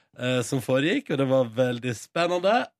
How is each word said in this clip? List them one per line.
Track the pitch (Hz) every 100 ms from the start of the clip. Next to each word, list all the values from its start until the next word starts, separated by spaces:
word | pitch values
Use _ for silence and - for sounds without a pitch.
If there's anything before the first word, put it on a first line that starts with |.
| _
eh, | - 123 127
som | 117 135
foregikk, | 127 131 156 269 -
og | 143
det | 135
var | 131 120
veldig | 110 127 120 123
spennende, | 113 - 165 175 180 190 240 -